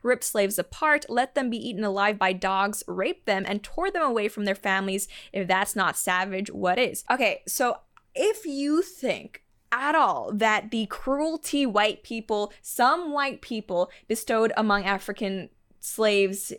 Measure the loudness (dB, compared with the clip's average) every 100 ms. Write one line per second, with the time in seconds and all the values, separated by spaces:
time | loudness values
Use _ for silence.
0 | 0 0 0 2 2 0 -4 0 2 2
1 | 2 0 0 0 -2 -4 -6 -2 -2 2
2 | 2 2 0 2 0 0 0 -2 -6 -4
3 | -4 -4 -2 0 0 -6 -6 -4 -2 0
4 | 0 0 -2 -2 -2 -2 0 0 0 -4
5 | -6 -12 -8 -4 2 2 2 0 0 0
6 | 0 0 0 -4 -6 -2 2 2 0 -2
7 | -2 2 2 0 -6 -2 0 -2 _ _
8 | _ 0 0 0 -4 -4 0 0 0 -4
9 | -4 -4 -8 -20 _ _ -6 -2 2 4
10 | 4 2 -2 0 2 2 0 -4 -4 -4
11 | -2 0 0 -4 -2 0 2 2 2 -2
12 | -8 -8 -4 -2 -2 -8 -8 2 4 4
13 | 0 -2 -2 -4 -8 -8 -2 -2 -2 -4
14 | -6 -4 0 2 2 2 2 2 2 -2
15 | -4 -6 -4 -4 -10 _ _ -14 -8 2
16 | 4 4 2 0 -8